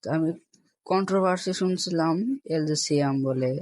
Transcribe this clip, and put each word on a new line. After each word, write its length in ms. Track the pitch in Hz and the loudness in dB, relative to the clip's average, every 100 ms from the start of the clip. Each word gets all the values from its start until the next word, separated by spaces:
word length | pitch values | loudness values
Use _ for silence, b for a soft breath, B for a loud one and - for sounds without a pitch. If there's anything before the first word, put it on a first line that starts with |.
তো 60 | - 160 | -2 0
আমি 140 | 160 170 _ _ _ _ - | 0 -2 _ _ _ _ -2
কন্ট্রোভার্সি 600 | 185 190 190 185 180 185 185 | 0 2 2 2 0 -2 0
শুনছিলাম 540 | 185 180 - 170 160 165 226 269 - 160 | 0 0 -2 0 0 0 -2 -4 -2 -2
এলজি 220 | 151 151 - | 0 -2 0
সিয়াম 300 | 147 143 135 135 | 2 2 0 0
বলে 240 | 131 127 131 | 0 0 -2